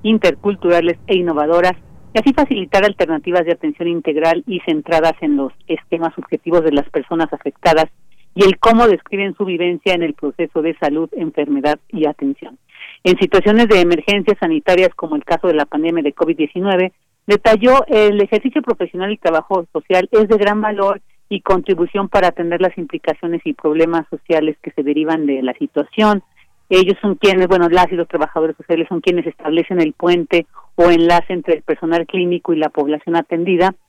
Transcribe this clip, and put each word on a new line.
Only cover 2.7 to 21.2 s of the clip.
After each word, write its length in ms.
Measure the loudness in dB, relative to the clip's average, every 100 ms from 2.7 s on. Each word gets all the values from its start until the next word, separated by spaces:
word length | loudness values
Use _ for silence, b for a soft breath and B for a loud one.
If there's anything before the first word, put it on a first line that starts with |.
| 0
alternativas 640 | 0 0 -2 -2 -2 -2
de 60 | 0
atención 360 | -2 -4 -4 -4
integral 560 | -2 -2 0 0 0 -4
y 120 | -8
centradas 520 | -4 -4 0 0 0 -2
en 160 | -2 -2
los 160 | -4 -10 -8
esquemas 460 | -8 _ -6 -4
subjetivos 480 | -8 -10 -8 0 0
de 80 | 2
las 180 | 0 -2
personas 420 | -8 -6 -4 -4
afectadas 540 | -6 -10 _ 0 0 -2 _ -20 -20 -14
y 100 | 2
el 140 | 2 4
cómo 300 | 2 4 4
describen 480 | 2 -4 -6 -6
su 100 | -6
vivencia 480 | -6 -2 -2 -2 -2
en 80 | -2
el 140 | -4
proceso 460 | -4 -8 -6 -6 -2
de 140 | -4 -4
salud, 300 | -4 -4 -6
enfermedad 640 | -6 -6 -6 -4 -2 -2 -4 _
y 180 | -8 -6
atención. 500 | -4 -6 -6 -14 -20 _ B B B
En 140 | -2 0
situaciones 480 | 2 2 4 4 6
de 140 | 6
emergencias 560 | 4 2 0 0 0 0
sanitarias 500 | 0 0 2 4 2
como 200 | 0 -6
el 80 | -6
caso 240 | -2 -2 2
de 60 |
la 120 | 0
pandemia 360 | 0 -2 -2 0
de 120 | -2
covid 220 | -2 -2
diecinueve, 580 | 0 -4 -2 0 0 -2 _ _ _ -2
detalló, 580 | 2 4 4 6 4 4
el 320 | 2 4 2
ejercicio 400 | 0 0 0 -2
profesional 500 | -2 -4 -4 -6 -6
y 60 | -4
trabajo 500 | -2 -2 -2 -4 -4
social 380 | -10 -2 -2 2
es 160 | 2 4
de 100 | 2
gran 240 | 2 0
valor 400 | -4 -2 -2 -2 -10 _